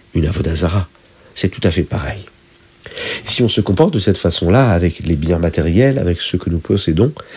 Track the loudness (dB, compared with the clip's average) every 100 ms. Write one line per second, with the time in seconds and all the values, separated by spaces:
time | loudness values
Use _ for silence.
0 | _ -2 -2 -2 -2 -2 0 -2 -4 _
1 | _ _ -10 -4 -4 0 0 0 -2 -4
2 | -6 -10 -14 _ _ _ _ _ -18 -12
3 | -10 -8 -6 0 2 2 0 2 2 2
4 | 0 0 0 0 2 4 4 2 0 -2
5 | -2 -2 0 0 0 0 2 4 4 2
6 | -2 -2 -4 -4 -2 -4 0 0 0 2
7 | 2 0 -16